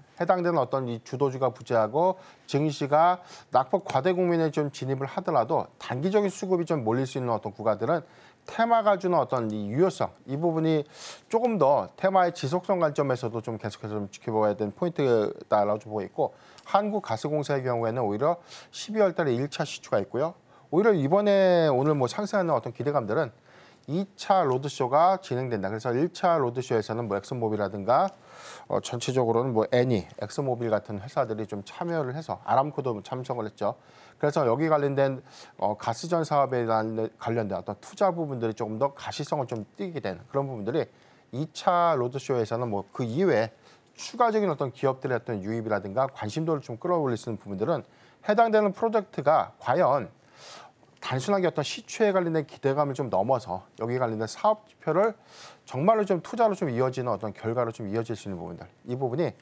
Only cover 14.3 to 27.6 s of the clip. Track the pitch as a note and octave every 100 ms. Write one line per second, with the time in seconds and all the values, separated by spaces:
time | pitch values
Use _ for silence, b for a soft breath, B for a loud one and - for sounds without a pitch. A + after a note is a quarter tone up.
14.3 | A2 G#2+ G#2 G#2 - F3 E3 C3+ A2+ G2+
15.3 | - - G#2+ G2+ G#2 G#2+ G#2+ F#2+ - C#3
16.3 | B B B - G3+ G#3 G3+ - F#3 D3
17.3 | D3+ C#3+ C#3 B2+ A#2+ A2+ B2 A2 G#2 D3
18.3 | F3 B B B - - G#3+ G3 E3 D3+
19.3 | A#2+ C#3+ - D3+ - - G#2+ F#2+ A#2+ D#3+
20.3 | - b b b D#3+ A3+ F#3 C3+ G3 G#3
21.3 | G3 F#3+ F3 D#3+ B2+ D3 D3 B2 - G3+
22.3 | G3+ E3+ B2+ B2 - C3 C#3+ G#2 C3 C3
23.3 | - B B B B - E3 G3 - -
24.3 | F#3+ D#3 B2+ C#3+ - B2+ C#3+ F3+ F#3 -
25.3 | B2 C3 A2 F#2+ A2 B2+ A#2+ E3+ - F3+
26.3 | E3 B2 B2+ - A2 G#2 A2 - G2+ -
27.3 | B2+ A2 G#2+